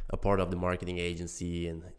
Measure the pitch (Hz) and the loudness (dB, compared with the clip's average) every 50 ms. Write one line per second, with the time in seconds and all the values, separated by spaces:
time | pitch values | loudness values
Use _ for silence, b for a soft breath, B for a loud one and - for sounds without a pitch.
0 | b - - - - 101 101 92 92 87 90 87 90 90 90 90 90 87 87 87 | b -4 -2 0 4 4 6 6 4 4 2 2 2 2 0 0 -2 -2 -2 0
1 | 87 87 85 82 87 82 - - 85 87 87 85 85 85 82 82 80 90 - | 0 0 0 -2 -4 -6 -6 -4 -4 -2 -2 -2 -2 -2 -4 -6 -8 -12 -16